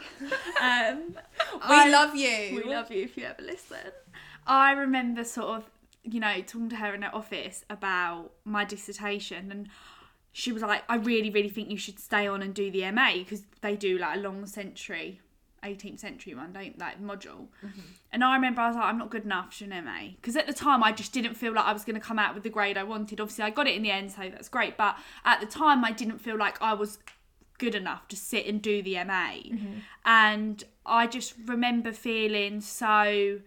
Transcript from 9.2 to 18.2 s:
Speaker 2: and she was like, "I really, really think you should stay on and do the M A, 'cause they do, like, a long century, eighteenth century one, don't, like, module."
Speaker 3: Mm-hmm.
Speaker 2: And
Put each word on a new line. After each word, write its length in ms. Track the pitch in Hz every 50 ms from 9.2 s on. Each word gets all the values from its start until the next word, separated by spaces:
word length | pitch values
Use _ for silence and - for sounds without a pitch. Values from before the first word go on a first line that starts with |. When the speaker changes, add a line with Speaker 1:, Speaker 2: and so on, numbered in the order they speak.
| 202 - 180 170 190 196
Speaker 2:
and 180 | 196 208 202 202 - - - - - - - - _ _ _ _ -
she 160 | - - 254
was 100 | 220 220
like, 220 | 226 294 311 - - -
"I 80 | 240
really, 340 | 233 208 240 233 220 214 214
really 200 | 196 208 208 202
think 180 | 202 220 202 -
you 80 | 208
should 220 | 196 - 208 - -
stay 280 | - - 220 208 202
on 160 | 202 196 196
and 120 | 196 196 190
do 160 | 208 202 196
the 140 | 185 190 185
M 120 | 190 208
A, 260 | 247 269 226 180 180 185
'cause 180 | - 214 196 - - _ -
they 160 | - 208 208
do, 220 | 202 202 190 185 180
like, 180 | 175 156 156
a 40 | 202
long 260 | 202 196 190 196 202
century, 760 | 196 - 208 196 185 - - - - 185 165 160 175 190 - _ _ _ _ _ _ _ -
eighteenth 380 | - 202 202 196 - 190 214 -
century 340 | 214 196 - - - 185 139
one, 180 | 123 151 175 185
don't, 240 | 196 196 - - 170
like, 200 | 175 - - 185
module." 480 | 202 202 202 196 - - - 90 - - _ -
Speaker 3:
Mm-hmm. 180 | 202 202 196 202 170 165 - - _ -
Speaker 2:
And 120 | - 233